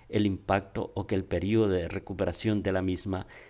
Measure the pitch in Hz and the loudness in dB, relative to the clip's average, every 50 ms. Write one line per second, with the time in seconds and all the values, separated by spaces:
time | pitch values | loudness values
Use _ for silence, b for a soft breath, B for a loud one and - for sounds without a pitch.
0 | B B - 110 107 104 95 92 - - 98 98 95 - - 113 104 - - - | B B 0 2 2 2 0 0 0 2 2 2 2 0 -4 -6 -6 -4 -4 -6
1 | 95 - 107 95 95 - - 87 82 98 107 113 110 101 95 92 85 82 92 98 | -4 0 0 -2 0 0 -2 0 0 2 2 4 4 4 2 2 0 -2 -4 -6
2 | - - 101 90 98 90 85 - - 110 107 104 - 101 95 92 95 95 90 90 | -8 -6 -4 -2 0 -2 -2 -2 0 0 0 0 0 0 0 0 0 0 -2 -2
3 | - 101 95 92 98 B B B B B | -2 -4 -4 -4 -6 B B B B B